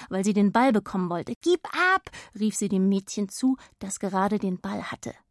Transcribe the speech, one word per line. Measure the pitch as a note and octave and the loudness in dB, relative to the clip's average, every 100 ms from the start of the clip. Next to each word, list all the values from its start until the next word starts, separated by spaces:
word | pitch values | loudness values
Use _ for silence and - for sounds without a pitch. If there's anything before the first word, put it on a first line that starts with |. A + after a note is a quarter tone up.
| - | -6
weil | F#3+ | -2
sie | G3 | 2
den | G#3 G3+ | 4 4
Ball | A3 C4+ | 4 4
bekommen | G#3+ G3 F#3+ F3+ | 4 0 -2 -2
wollte. | E3+ - A#3 | -4 -6 -2
„Gib | E4+ F4 - D4+ F4+ F#4+ | 0 0 0 0 2 2
ab“, | - - - G3+ | -2 -18 -14 -2
rief | G#3+ - | -2 0
sie | G3+ | 0
dem | F#3+ F#3+ | 2 2
Mädchen | G3 G3 - G3 | 2 -2 -6 -6
zu, | - C4 C4 - - | 0 0 0 -6 -14
das | G3 - | -12 -6
gerade | G3 F#3+ G3 G#3 | -2 0 0 0
den | F#3+ F3+ | -2 -4
Ball | G3 G#3 - | -6 -8 -8
hatte. | - - - _ | -10 -12 -14 _